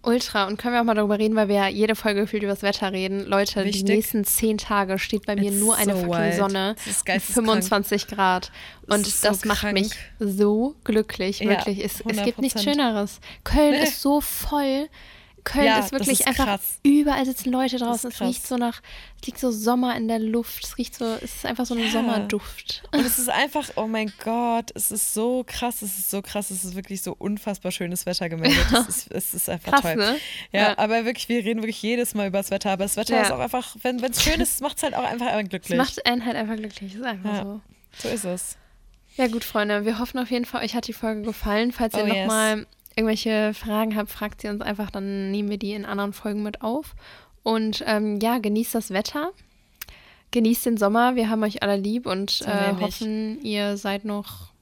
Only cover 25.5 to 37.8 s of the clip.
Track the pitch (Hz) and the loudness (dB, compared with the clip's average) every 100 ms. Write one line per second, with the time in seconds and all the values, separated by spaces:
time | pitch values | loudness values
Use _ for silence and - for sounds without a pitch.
25.5 | - 240 233 208 190 - 196 196 208 202 | -4 -4 -4 -8 -4 -4 -4 -4 -6 -4
26.5 | 185 185 185 185 190 - - 202 208 - | -6 -6 -8 -8 -8 -8 -6 -4 -4 -4
27.5 | 196 180 - 175 180 - 175 170 165 165 | -4 -6 -4 -4 -4 -4 -4 -4 0 2
28.5 | 277 - 240 226 - - - - 175 - | 4 4 4 2 -4 -6 -6 -4 -4 -4
29.5 | 175 - 277 170 165 208 294 - - - | -4 2 4 4 2 2 0 -4 -12 -4
30.5 | 196 214 - 214 226 226 240 - 240 208 | 2 2 4 2 2 0 -4 -2 0 0
31.5 | 226 220 214 208 240 240 208 196 190 196 | -2 -2 -4 -2 0 0 0 0 0 0
32.5 | 196 208 190 196 - 233 240 202 127 123 | -2 0 0 0 -2 2 2 2 2 -2
33.5 | - - 214 254 247 247 240 - 330 339 | -2 -6 -6 -4 -2 -2 0 2 2 0
34.5 | - 285 - 302 - 254 233 240 208 196 | 0 -4 -2 -2 -2 -2 -2 0 0 -2
35.5 | 185 - - 262 - - 240 240 233 220 | -6 0 2 2 0 0 0 -2 -2 -4
36.5 | 220 214 - 196 196 254 196 196 208 196 | -4 -8 -10 -12 -8 -8 -6 -4 -4 -4
37.5 | 208 - - | -10 -16 -20